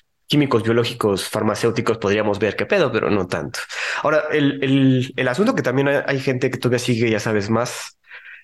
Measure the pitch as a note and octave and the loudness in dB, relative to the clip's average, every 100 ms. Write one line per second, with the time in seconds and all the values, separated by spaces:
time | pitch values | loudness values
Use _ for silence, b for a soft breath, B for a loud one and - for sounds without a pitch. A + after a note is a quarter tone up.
0 | _ _ - D3 C3+ A#2 G#2+ A#2 A2+ B2+ | _ _ -2 2 2 2 2 2 0 0
1 | G#2+ F#2+ - A2 G#2+ G2+ A#2 A2 A2+ A2 | 0 0 -2 -2 -2 0 0 0 -2 0
2 | G3 G#2+ G3+ G3 G3+ G3 - G3+ C3+ A2 | 0 0 0 0 0 -2 0 0 2 0
3 | - G2+ F#2 E2+ C#2+ - - B B B | 0 0 0 -4 -6 -10 -10 B B B
4 | D3+ D3+ D3+ D3+ C#3+ C#3 C3+ C#3 C3+ B2+ | 0 0 0 0 0 0 2 4 4 4
5 | B2+ - B2+ B2+ A3 F3+ C3 C3 C#3 C#3+ | 0 -2 -2 2 0 0 0 2 2 2
6 | - C#3 C#3 B2+ B2+ B2+ B2 A#2+ - A2+ | 0 -2 0 0 0 0 0 0 0 0
7 | A#2 G#2+ A#2 G#2+ G2+ A2+ B2 - - - | 2 0 0 0 0 0 -2 -6 -12 -18
8 | - B B B | -20 B B B